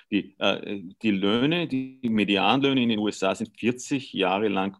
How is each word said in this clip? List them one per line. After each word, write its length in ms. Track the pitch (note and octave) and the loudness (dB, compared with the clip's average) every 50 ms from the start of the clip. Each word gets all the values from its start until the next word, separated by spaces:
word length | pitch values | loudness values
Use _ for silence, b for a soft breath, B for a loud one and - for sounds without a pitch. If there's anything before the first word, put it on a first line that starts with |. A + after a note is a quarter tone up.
| B B | B B
Die, 240 | G#2 F#2+ - - - - | -2 -2 -2 -4 -6 -2
äh, 420 | - G2+ G2 - - - G#2 G2+ F2 F#2 - - | 0 0 0 0 -4 -8 -8 -8 -10 -12 -12 -4
die 100 | - A2 | 0 0
Löhne, 540 | G2+ F#2+ G2 G2 G#2+ A#2+ B2+ D3+ E3 F3 E3+ | 0 2 2 2 2 2 2 0 0 0 -2
die 360 | - C3 C3 C3 C3 C3 - B2+ | -2 -4 -4 -6 -8 -10 -8 -4
Medianlöhne 800 | A#2 A2+ G#2+ G2+ - G2+ F#2+ F#2+ G2+ A#2+ C#3 C3+ C#3 C3+ C3 A#2+ | -2 0 2 2 2 2 2 4 4 4 4 2 2 2 2 2
in 60 | A#2 | 2
den 100 | A2 G#2+ | 2 0
U 80 | G#2+ | 0
S 160 | G#2 - - F#2+ | -2 -2 0 0
A 100 | F#2+ G2+ | 0 0
sind 240 | - A2 - - | -2 -6 -8 -8
vierzig 540 | - G#2 A#2 B2 B2 - - D3 C3 C#3 - | -2 -2 -2 -2 -2 -4 -4 -4 -4 -4 -6
Jahre 380 | - G2 F#2 F#2 F#2+ G2+ A2 G#2 | -4 -2 0 0 2 0 0 0
lang 260 | G2 F#2+ F#2+ G2 F#2+ | 0 0 -2 -2 -4